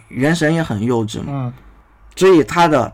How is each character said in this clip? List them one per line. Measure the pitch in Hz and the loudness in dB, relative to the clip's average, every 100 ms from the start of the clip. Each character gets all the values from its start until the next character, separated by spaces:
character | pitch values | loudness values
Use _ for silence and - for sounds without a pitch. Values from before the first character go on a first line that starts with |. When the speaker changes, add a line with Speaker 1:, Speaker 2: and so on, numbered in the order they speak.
| - | -10
Speaker 1:
原 | - 143 | -4 -2
神 | 165 151 | 0 0
也 | 165 | -2
很 | 156 104 | -2 -4
幼 | 117 120 | -2 -2
稚 | 110 110 | -4 -8
嘛。 | - | -8
Speaker 2:
嗯。 | 139 123 127 - _ _ _ - | -8 -8 -10 -20 _ _ _ -18
Speaker 1:
所 | - 185 | 0 4
以 | 175 | 4
他 | - 175 170 | 4 2 2
的， | 143 107 | 2 0